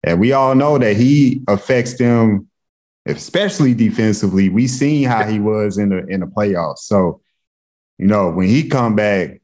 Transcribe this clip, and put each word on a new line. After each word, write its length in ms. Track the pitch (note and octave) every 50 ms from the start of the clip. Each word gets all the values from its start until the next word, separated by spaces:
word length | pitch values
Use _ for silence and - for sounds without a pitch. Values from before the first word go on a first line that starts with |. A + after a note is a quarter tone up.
| -
And 160 | D#2 E2+ F2
we 100 | G#2 B2
all 220 | C#3 C3+ C3+ C3 C3+
know 240 | C3 C#3 D3 D3+ C3+
that 180 | B2+ G#2+ G#2
he 460 | G#2 B2 C3 C#3+ D3 C#3 B2 - - - -
affects 460 | G#2 - - - C3 B2 A#2+ B2+ - -
them, 480 | B2 A#2+ A#2+ A#2 A2+ A2 G#2 G2 - _ _ _ _ _ _ _ _ _ _ _ _
especially 720 | - D2 - - - - F3 G#3 G3 F#3+ - D3+ B2+ A#2+
defensively. 720 | A2 A2+ G#2 G2 - A2 A2 G#2 G#2 - G2 F2+ F#2+ G2 F#2+
We 200 | F#2 A2 B2+ B2+
seen 400 | B2+ - C#3 C#3+ D3+ D3 C#3 B2+
how 160 | A#2+ A2 A2
he 160 | G#2+ G#2+ G#2
was 360 | G2+ G#2+ A2 G#2+ G#2 G#2 F#2
in 120 | G2+ G#2 G2+
the, 180 | G2 F#2 -
in 140 | F#2+ F#2+ F#2+
the 60 | F2+
playoffs. 520 | - - G#2+ G#2 G2+ F#2+ F2 E2 D2+ C#2+ -
So, 420 | - - G#2+ G2 F#2 F2 - _ _ _ _ _ _ _ _ _ _ _ _ _ _ _ _ -
you 80 | F2+
know, 240 | G2 G#2 G#2 F#2+ E2+
when 160 | D#2+ F2+ F#2 F#2+
he 200 | A2+ D3+ D#3 B2+
come 260 | - C3 A#2+ A2+ G#2+
back 460 | G#2+ G#2+ G#2 G2+ F#2+ F2 C#2 - _